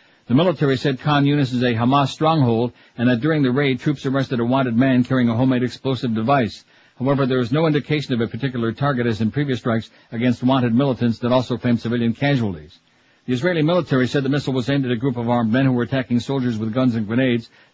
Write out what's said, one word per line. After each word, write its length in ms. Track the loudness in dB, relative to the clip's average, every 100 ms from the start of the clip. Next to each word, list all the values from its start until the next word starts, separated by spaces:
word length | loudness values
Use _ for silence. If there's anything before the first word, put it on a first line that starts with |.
| _ _ 0
The 80 |
military 420 | 2 2 2 0 0
said 240 | 0 -2
Khan 240 | 0 2
Yunis 300 | 2 2 0
is 80 | 0
a 100 | 0
Hamas 360 | 2 2 2 0
stronghold 640 | 0 0 2 2 2 -2 -6 _ -2
and 100 | 0
that 140 | 2
during 200 | 0 2
the 80 | 2
raid, 300 | 2 0 0
troops 240 | -2 -2
arrested 360 | -2 -2 -2 -2
a 40 |
wanted 320 | 0 0 2 2
man 280 | 4 2
carrying 260 | 2 2 2
a 60 | 2
homemade 260 | 2 2
explosive 520 | -2 -4 -6 -4 -2
device. 500 | -2 2 2 0 -6 -20 _ _ -6
However, 260 | -2 0
there 160 | 0 0
is 100 | 0
no 160 | 0 2
indication 460 | 0 0 -4 -2
of 80 | -2
a 60 | -2
particular 460 | -4 -6 -2 -4
target, 340 | -2 -2 0 -2
as 160 | 0
in 80 | -2
previous 300 | -2 -2 -2
strikes 300 | -2 -2 -4 -16 _
against 300 | -2 -2 0
wanted 320 | 0 2 2
militants 460 | 2 2 0 -2 0
that 120 | 0
also 240 | 0 0 -2
claimed 240 | 0 -2
civilian 320 | -2 -2 -2
casualties. 640 | 0 0 0 -2 -6 -12 -20 _ _ _ _ -6
The 60 |
Israeli 300 | -2 0 0
military 440 | 2 0 0 0 0
said 160 | 0
the 60 | 0
missile 240 | -2 -2
was 160 | -4 -2
aimed 160 | -2
at 80 | -2
a 40 | -2
group 200 | -2 -2
of 140 | -2
armed 200 | 0 0
men 140 | 2
who 80 | 2
were 100 | 0
attacking 380 | 0 -4 -2 -2
soldiers 380 | -2 -2 -2 -2
with 160 | -4
guns 200 | 0 0
and 120 | 0 -2
grenades. 420 | 0 0 0 -4 _ _